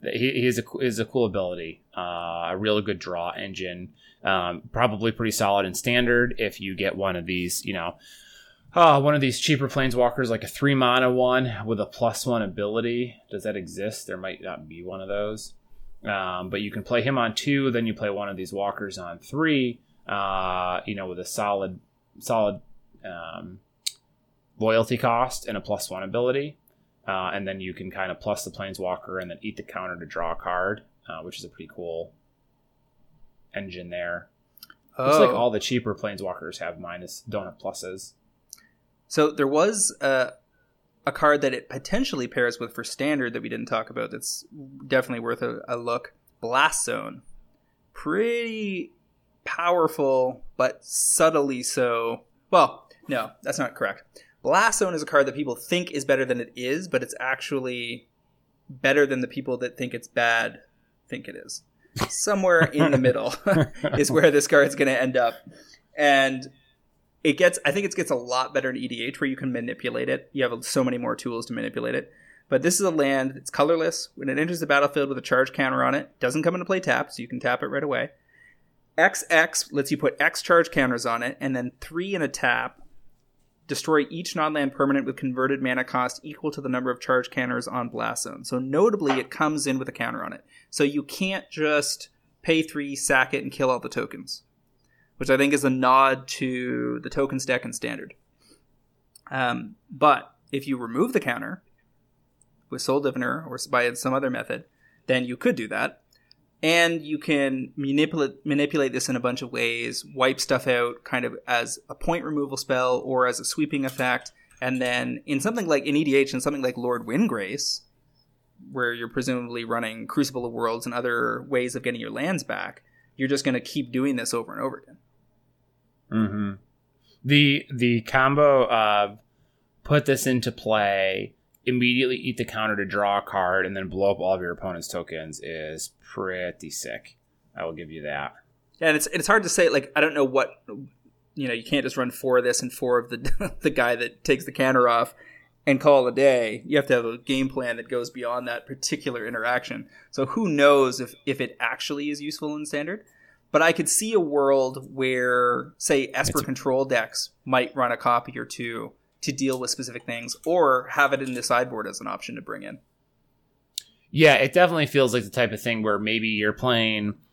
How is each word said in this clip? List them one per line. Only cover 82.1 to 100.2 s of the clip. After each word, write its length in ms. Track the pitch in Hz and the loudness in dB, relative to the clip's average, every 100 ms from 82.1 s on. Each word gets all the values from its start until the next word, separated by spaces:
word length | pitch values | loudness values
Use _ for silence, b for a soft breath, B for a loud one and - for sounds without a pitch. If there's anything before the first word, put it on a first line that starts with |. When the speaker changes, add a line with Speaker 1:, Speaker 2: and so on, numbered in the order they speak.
Speaker 2:
in 80 | 190 | -2
a 60 | 143 | -2
tap. 520 | - 131 120 120 - - - - _ _ _ _ _ - | 0 2 2 0 -8 -20 -20 -20 _ _ _ _ _ -8
Destroy 400 | 135 - 156 139 | -6 2 2 2
each 260 | 165 - | -4 -6
non-land 380 | 175 156 156 139 | -2 0 0 -2
permanent 340 | 135 139 139 135 | 2 2 2 0
with 100 | 131 | -4
converted 460 | 135 127 131 135 | -4 0 0 0
mana 220 | 131 127 | 0 -2
cost 360 | 123 131 127 - | -2 0 -2 -4
equal 260 | 151 147 156 | -14 -8 -6
to 100 | 147 | -6
the 80 | 139 | -4
number 220 | 127 127 | -2 -2
of 100 | 123 | -2
charge 300 | - 127 123 | 2 2 0
counters 380 | - 127 123 123 | -4 -2 -4 -4
on 200 | 123 120 | -6 -6
Blast 360 | 117 113 117 | -4 -4 -4
Zone. 200 | - - | -8 -10
So 140 | - 127 | -6 -4
notably, 640 | 131 147 214 208 147 131 | 0 4 4 4 0 0
it 100 | 123 | -4
comes 340 | - 156 151 139 | -2 -2 0 -2
in 120 | 131 | -2
with 100 | 131 | -4
a 40 | |
counter 320 | - 117 117 | -6 -6 -6
on 80 | 85 | -8
it. 120 | - b b b | -12 b b b
So 120 | - | 0
you 220 | 143 147 | 2 0
can't 440 | 139 - 190 190 - | -6 -6 -4 -4 -8
just 580 | - 151 147 147 - - _ _ _ | -2 2 2 0 -4 -10 _ _ _
pay 200 | - 160 | 2 2
three, 340 | 156 151 143 135 | 2 -4 -6 -4
sack 360 | - 135 131 | 4 4 4
it, 120 | 131 | -2
and 80 | 131 | -4
kill 180 | - 131 | 0 0
all 80 | 123 | 0
the 100 | - | -4
tokens, 540 | - 110 - - - _ _ _ _ _ _ _ - | -6 -6 -10 -14 -16 _ _ _ _ _ _ _ -6
which 120 | 135 | 2
I 60 | 135 | 4
think 160 | 139 | 4
is 100 | 143 | 4
a 80 | 139 | 2
nod 560 | 131 127 131 135 135 135 | 2 6 8 6 4 -4
to 720 | - 131 127 123 123 120 120 | -6 -4 -2 -4 -4 -4 -6
the 120 | 123 | -6
tokens 360 | - 139 135 127 | -2 -2 -2 -2
deck 180 | 123 | -4
in 80 | 117 | -4
Standard. 420 | 117 120 110 - - _ _ b b _ _ _ _ _ _ - | -8 -8 -8 -14 -20 _ _ b b _ _ _ _ _ _ -8
Um, 460 | 135 123 120 113 - _ | -2 -2 -2 -8 -16 _
but 460 | 135 151 135 | 4 4 4